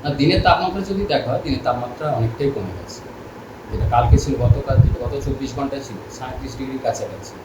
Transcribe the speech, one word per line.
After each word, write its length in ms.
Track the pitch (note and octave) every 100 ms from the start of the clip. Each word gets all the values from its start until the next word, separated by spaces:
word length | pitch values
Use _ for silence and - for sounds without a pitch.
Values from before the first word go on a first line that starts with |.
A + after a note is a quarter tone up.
আর 80 | D3 C#3
দিনের 200 | D3+ F#3+ F3+
তাপমাত্রা 360 | E3+ F3+ F#3 F#3+
যদি 120 | G3 G3+
দেখা 160 | C#3+ A2+
হয়, 120 | C3+ D3+
দিনের 160 | C3 B2+
তাপমাত্রা 400 | A#2+ A#2+ - D3+ A#2+
অনেকটাই 320 | A#2 A2+ C#3
কমে 200 | G#2 F#2+ F2+
গেছে, 220 | - - - - - - - - -
যেটা 200 | A2 -
কালকে 220 | A#2+ A#2+ B2
ছিল, 100 | D3 B2+
গতকাল 340 | A#2+ - - B2+
যেটা 160 | B2+ -
গত 120 | A#2+ C#3+
চব্বিশ 260 | C#3+ B2+ C3 B2
ঘন্টায় 260 | C#3 C3+ -
ছিল 120 | G2 - -
সাঁইত্রিশ 360 | B2+ B2+ C3 -
ডিগ্রির 260 | C3 C3 A#2
কাছাকাছি 480 | - G#2 G2+ - -